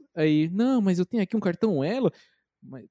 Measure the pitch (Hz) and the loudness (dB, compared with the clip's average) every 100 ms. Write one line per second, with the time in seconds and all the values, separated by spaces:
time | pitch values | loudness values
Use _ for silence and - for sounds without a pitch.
0 | _ - 156 151 160 185 247 262 196 175 | _ -2 2 2 0 0 2 2 2 2
1 | 180 233 190 220 196 175 220 160 143 247 | 0 -2 -2 -2 -2 0 0 0 -2 0
2 | 220 - _ _ _ _ 127 131 101 | -2 -4 _ _ _ _ -20 -20 -20